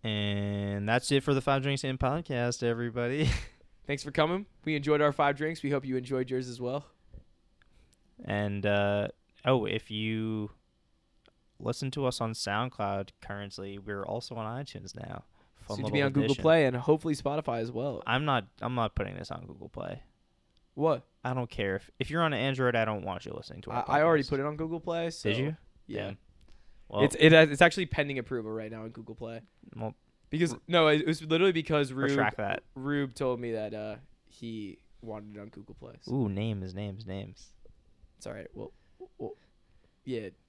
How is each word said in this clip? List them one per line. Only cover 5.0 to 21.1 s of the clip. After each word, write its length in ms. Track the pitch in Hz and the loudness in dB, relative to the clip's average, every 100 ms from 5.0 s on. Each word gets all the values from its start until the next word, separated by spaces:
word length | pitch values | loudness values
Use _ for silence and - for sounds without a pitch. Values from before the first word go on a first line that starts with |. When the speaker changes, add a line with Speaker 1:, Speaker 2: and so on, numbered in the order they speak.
Speaker 2:
our 120 | 147 | 4
five 240 | 139 143 139 | 4 2 2
drinks. 260 | 156 160 | -2 -2
We 60 | 139 | -2
hope 160 | 139 135 | -2 0
you 100 | 127 | -4
enjoyed 340 | 127 131 127 | -2 -2 0
yours 200 | 127 127 | -2 -4
as 100 | 120 | -6
well. 260 | 123 139 - _ _ - - _ _ _ _ _ - _ _ _ - | -6 -6 -8 _ _ -20 -20 _ _ _ _ _ -20 _ _ _ -4
Speaker 1:
And, 400 | 101 104 101 101 | -2 -2 0 2
uh, 420 | 101 101 101 101 - _ _ - | 2 4 2 -2 -6 _ _ 2
oh, 180 | 131 104 | 2 2
if 240 | 110 - | -4 -4
you 600 | 107 110 110 110 110 104 - _ _ _ _ _ _ _ _ _ _ | -4 -2 -2 -2 -4 -6 -10 _ _ _ _ _ _ _ _ _ _
listen 320 | - 120 135 | -6 -4 -4
to 140 | 139 135 | -2 -2
us 140 | 123 | 0
on 140 | 113 | -4
SoundCloud 760 | 110 - 101 123 - 104 101 98 _ | -4 -2 -2 -2 -2 -4 -2 -6 _
currently, 560 | - 101 101 - 98 101 | -12 -10 -10 -12 -12 -12
we're 260 | 98 101 98 | -8 -6 -4
also 300 | 107 - 113 | -6 -6 -8
on 280 | 110 120 | -6 -6
iTunes 300 | 143 147 - | -8 -12 -12
now. 300 | - - - - _ _ _ - | -12 -10 -12 -14 _ _ _ -10
Fun 100 | 104 | -6
Speaker 2:
Soon 80 | 135 | 0
to 40 | |
Speaker 1:
little 40 | 143 | 2
Speaker 2:
be 60 | |
on 100 | 139 | 2
Google 140 | 135 113 | 2 2
Speaker 1:
addition. 160 | 139 | 2
Speaker 2:
Play 240 | 160 165 139 | 6 6 6
and 100 | 123 | 2
hopefully 360 | 120 156 165 147 | 2 2 4 -2
Spotify 440 | - 147 151 117 | -2 -2 -2 -4
as 120 | 113 | -4
well. 280 | 123 139 117 - | -4 -4 -6 -2
Speaker 1:
I'm 160 | 120 151 | 0 2
not, 200 | 131 98 _ | 0 0 _
I'm 120 | 110 123 | -6 0
not 200 | 110 - | 0 0
putting 200 | 98 92 | -4 -6
this 140 | 87 | -10
on 140 | 82 85 | -10 -12
Google 200 | - - | -16 -14
Play. 340 | - - - - _ _ _ _ _ _ - | -10 -10 -10 -14 _ _ _ _ _ _ -2
Speaker 2:
What? 280 | 156 147 - | 0 0 -4